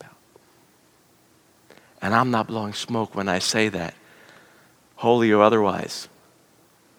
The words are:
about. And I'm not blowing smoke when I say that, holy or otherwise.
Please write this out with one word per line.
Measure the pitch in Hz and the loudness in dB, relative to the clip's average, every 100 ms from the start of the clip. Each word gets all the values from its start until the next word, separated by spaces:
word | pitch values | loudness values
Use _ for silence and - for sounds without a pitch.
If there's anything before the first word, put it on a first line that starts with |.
about. | - - _ _ _ _ _ _ _ _ _ _ _ _ _ _ _ - _ _ | -20 -20 _ _ _ _ _ _ _ _ _ _ _ _ _ _ _ -20 _ _
And | 95 | -2
I'm | 113 127 | 0 2
not | 117 107 | 0 -2
blowing | 113 104 | -6 -8
smoke | 104 - 113 107 | -8 -6 -4 -4
when | 101 98 | -4 -4
I | 90 | -2
say | - 117 107 | -2 -2 -2
that, | 95 85 - - - - - - _ _ _ _ | -2 -8 -12 -20 -20 -20 -20 -20 _ _ _ _
holy | - 117 120 113 | -4 2 4 4
or | 104 | 6
otherwise. | 104 110 101 92 - - - _ _ _ _ _ _ _ _ | 6 4 2 -2 -8 -12 -16 _ _ _ _ _ _ _ _